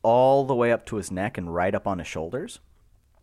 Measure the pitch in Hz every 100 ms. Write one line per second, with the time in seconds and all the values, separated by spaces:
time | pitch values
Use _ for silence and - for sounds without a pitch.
0 | 113 123 131 139 135 123 120 113 - 110
1 | 92 92 101 - 85 85 92 101 101 92
2 | 80 82 82 123 226 - _ _ _ _
3 | _ _